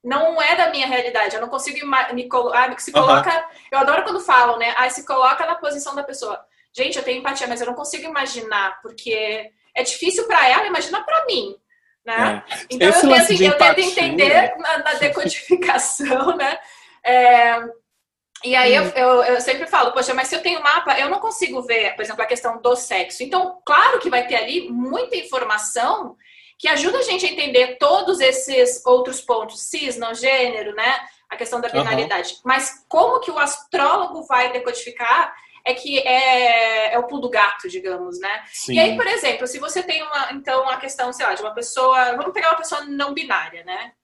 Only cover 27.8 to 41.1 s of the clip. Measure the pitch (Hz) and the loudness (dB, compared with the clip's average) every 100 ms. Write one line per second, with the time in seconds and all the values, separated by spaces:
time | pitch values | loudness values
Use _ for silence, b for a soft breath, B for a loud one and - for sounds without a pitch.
27.8 | 294 381 370 381 262 262 277 269 247 247 | 2 2 2 2 2 2 0 4 4 2
28.8 | - 254 254 254 - 226 214 - - 311 | 4 4 2 -6 -4 -4 -4 -12 -10 -8
29.8 | 285 233 233 226 254 269 247 226 208 208 | -8 -6 -8 -2 0 2 0 -2 -8 -2
30.8 | 233 269 B B B - 226 240 233 - | 0 0 B B B -10 -6 -6 -4 -2
31.8 | 143 - - 196 180 - 254 269 277 - | -2 -2 -2 -4 -6 -10 0 0 0 -12
32.8 | _ 311 440 508 480 302 285 - - - | _ 2 4 2 -2 -2 -2 -4 -6 0
33.8 | 285 370 359 320 - 254 247 254 247 233 | 2 2 -2 -8 -2 0 0 -2 -6 -8
34.8 | - - 233 339 - B B B - 254 | -12 -8 0 2 0 B B B -6 -6
35.8 | 285 277 254 254 262 254 247 233 226 220 | -2 -2 2 2 4 4 4 2 2 0
36.8 | 220 233 - 285 247 214 202 - - 370 | 0 -2 -4 -8 -4 2 2 0 -10 -10
37.8 | 262 180 359 349 381 415 - - - - | -8 -8 -10 -10 -8 -8 -10 -14 -4 2
38.8 | - 220 440 440 277 233 247 269 294 370 | 2 2 -4 -2 -2 -4 -6 -8 -6 -6
39.8 | 359 311 311 294 269 277 277 262 262 254 | -4 -4 -4 -4 -6 -8 -2 -2 0 -4
40.8 | 269 - 247 | -8 -6 -6